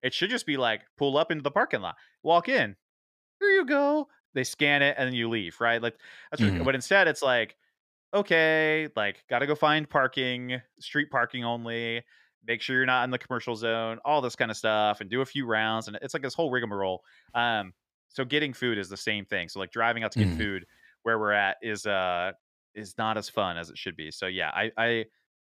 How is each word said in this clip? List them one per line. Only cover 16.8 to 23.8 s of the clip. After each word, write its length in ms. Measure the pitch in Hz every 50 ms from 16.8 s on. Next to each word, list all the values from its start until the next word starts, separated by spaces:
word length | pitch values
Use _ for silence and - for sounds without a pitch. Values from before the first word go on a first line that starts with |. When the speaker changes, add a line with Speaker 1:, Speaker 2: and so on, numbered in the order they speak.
| 98 95 92 87 _ _ _ _ _ _ -
Speaker 1:
Um, 400 | 120 120 120 113 107 98 92 - _ _ _ _ _ _ _
so 140 | - - 131
getting 280 | 123 143 151 151 143 120
food 240 | - 127 123 113 104
is 100 | 95 90
the 60 | 98 95
same 260 | - 113 107 104 95
thing. 220 | - 104 92 85 82
So, 100 | - 98
like, 120 | 95 90 -
driving 320 | 117 113 117 117 117 110
out 80 | 104 -
to 60 | 117
get 120 | 107 92
Speaker 2:
Mm-hmm. 40 | 85
Speaker 1:
food 320 | 80 107 101 98 92 85 _ _ _ _ - _ _ -
where 140 | 117 113 110
we're 140 | 107 104 104
at 260 | 104 101 98 - - -
is, 240 | 113 107 98 -
uh, 460 | 107 101 95 92 90 90 87 90 95 90 _ _ _ _ _ _ _ -
is 220 | 107 107 95 - -
not 200 | 113 110 110 107
as 100 | 104 -
fun 280 | - 110 98 90 85 85
as 120 | 85 82
it 80 | -
should 180 | -